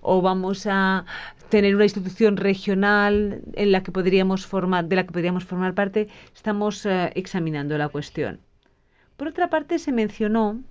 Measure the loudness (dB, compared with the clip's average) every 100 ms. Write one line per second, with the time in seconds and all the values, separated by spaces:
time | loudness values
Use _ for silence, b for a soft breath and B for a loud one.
0 | 2 2 2 0 -2 -4 -2 2 2 0
1 | -4 B B -18 2 4 4 6 4 2
2 | -8 2 2 4 0 0 0 0 2 4
3 | 4 2 0 -6 -12 -2 2 2 0 -2
4 | 2 2 2 0 -2 -4 0 0 0 0
5 | 0 -2 -2 -2 -4 -4 -2 -2 -2 -2
6 | -4 B B _ -4 -2 -2 -2 -2 0
7 | -2 -4 -6 -4 -2 -4 -4 -2 -2 -4
8 | -8 -6 -6 -6 _ _ _ _ _ _
9 | _ _ -8 -2 0 0 -2 -4 0 0
10 | -2 -2 0 2 0 -2 -12